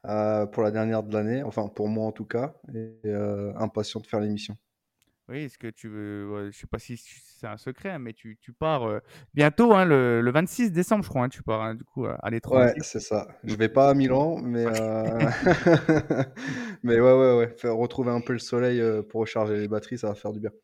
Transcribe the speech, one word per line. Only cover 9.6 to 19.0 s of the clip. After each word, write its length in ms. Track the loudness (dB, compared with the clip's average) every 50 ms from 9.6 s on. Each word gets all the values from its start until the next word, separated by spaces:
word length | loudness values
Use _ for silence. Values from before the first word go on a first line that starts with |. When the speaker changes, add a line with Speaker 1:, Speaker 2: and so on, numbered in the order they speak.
| 6 8 8
Speaker 2:
hein, 100 | 6 8
le, 380 | 6 6 6 6 6 4 4
le 80 | 4 4
vingt-six 420 | 4 2 2 0 -2 -2 -2 0
décembre, 320 | 0 -2 0 0 0 -2 -2
je 60 | -4
crois, 140 | -2 -2 -2
hein, 40 | -2
tu 140 | -4 -8
pars, 180 | -6 -4 -4 -4
hein, 140 | -4 -6 -8
du 100 | -10 -14
coup, 220 | _ _ -6 -6
à, 80 | -4 -6
à 160 | -6 -6 -6
l'étranger. 420 | -6 -6 -2 2 4 6 6 4
Speaker 1:
Ouais, 20 | 4 0
c'est 180 | -8 -8 -8 -10
ça. 300 | -6 -4 -4 -4 -4 -6 -16 -14 -8
Je 100 | -8 0
vais 140 | 0 0 2
pas 220 | 4 6 6 6
à 40 | 6
Milan, 440 | 4 4 2 2 2 2 0 -2 -4
mais, 260 | -4 -4 -2 0 0
Speaker 2:
Ok. 160 | 0 0 -2
Speaker 1:
euh, 240 | -2 -2 -2 -2 -2
<laughs> 1160 | -2 0 0 0 0 0 0 2 2 2 4 6 4 4 4 4 2 0 0 0 -2 -2 -2 -2 -4 -6 -12 -10 -10 -10 -8 -10 -12 -12 -8
mais 160 | -2 2 4 6
ouais, 140 | 8 8
ouais, 240 | 8 8 6 6 6
ouais. 180 | 4 2 0 -4 -6
Faire 180 | -4 -2 -2
retrouver 340 | 0 -2 -2 -2 -4 -2 -2
un 120 | -2 -2
peu 100 | -2 -4
le 60 | -6 -6
soleil, 420 | -4 -4 -2 0 0 2 2 2
euh, 220 | 2 2 0 0